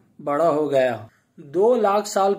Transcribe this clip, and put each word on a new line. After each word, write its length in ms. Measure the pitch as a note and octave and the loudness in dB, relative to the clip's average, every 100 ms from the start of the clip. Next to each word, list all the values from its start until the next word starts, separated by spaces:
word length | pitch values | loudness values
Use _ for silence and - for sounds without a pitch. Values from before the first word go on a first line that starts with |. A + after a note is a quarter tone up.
| _ - | _ -12
बड़ा 260 | D3 C#3+ E3 | -4 0 0
हो 200 | D3 D3 | 0 0
गया। 420 | C3+ B2+ A2 A2 _ _ - | 0 0 -2 -12 _ _ -20
दो 360 | C#3+ E3 A3 B3 | -8 0 2 2
लाख 300 | G3+ G#3 G#3 | 2 0 -2
साल 280 | G3+ G3 | 0 0